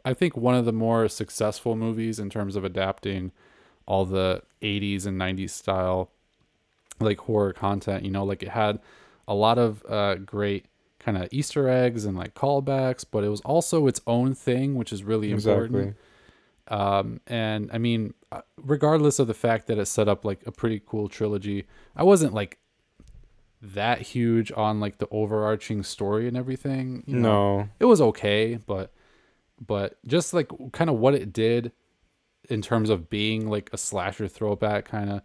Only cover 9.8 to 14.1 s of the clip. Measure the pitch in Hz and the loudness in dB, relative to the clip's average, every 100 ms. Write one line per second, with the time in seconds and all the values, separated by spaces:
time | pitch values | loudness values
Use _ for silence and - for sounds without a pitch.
9.8 | - 107 101 95 95 101 101 98 - _ | -4 -2 0 -2 -6 -4 -2 -4 -8 _
10.8 | _ _ - 98 90 135 147 147 131 127 | _ _ -4 -4 -4 -4 -2 0 2 4
11.8 | 123 120 104 92 85 - 139 139 139 135 | 2 0 -4 -4 -8 -2 0 0 0 0
12.8 | 131 127 - 107 104 104 - 160 - 170 | 0 -4 -4 -2 -2 -2 0 0 2 2
13.8 | 139 - - | 2 0 0